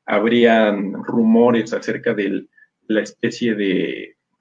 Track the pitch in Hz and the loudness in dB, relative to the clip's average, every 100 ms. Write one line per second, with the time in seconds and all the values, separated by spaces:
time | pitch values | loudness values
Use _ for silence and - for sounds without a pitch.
0 | - 101 113 120 117 113 107 101 98 101 | -4 -2 2 4 4 4 2 0 -4 -8
1 | - 117 113 113 120 117 107 - - - | -4 0 4 4 4 2 -2 -6 -6 -6
2 | - 104 98 95 - _ _ _ - 107 | -4 -2 -2 -4 -8 _ _ _ -4 -2
3 | 101 - 117 - 120 104 98 90 80 55 | -4 -6 -6 -4 -4 -2 0 0 -2 -6
4 | - _ _ _ | -12 _ _ _